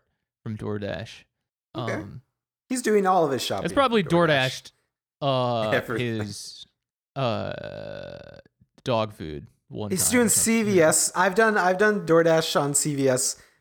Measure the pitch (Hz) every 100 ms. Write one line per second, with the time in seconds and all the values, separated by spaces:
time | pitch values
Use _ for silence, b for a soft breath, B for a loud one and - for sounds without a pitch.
0 | _ _ _ _ 117 107 107 104 101 -
1 | 113 - _ _ _ _ _ - 113 107
2 | 101 127 _ _ _ _ _ 247 226 208
3 | 190 185 151 123 - 113 170 226 262 226
4 | 156 170 165 139 131 - - _ _ _
5 | _ _ 143 131 123 120 107 120 - 113
6 | 120 113 104 - - - - _ _ _
7 | _ 135 123 104 98 - 50 50 52 50
8 | 50 50 50 50 _ _ _ _ 131 113
9 | 107 104 80 73 - _ _ 120 104 185
10 | - 247 226 - 220 226 208 185 156 -
11 | - 175 196 190 220 208 180 185 214 202
12 | 160 165 165 160 156 175 143 143 156 139
13 | 135 127 - - b b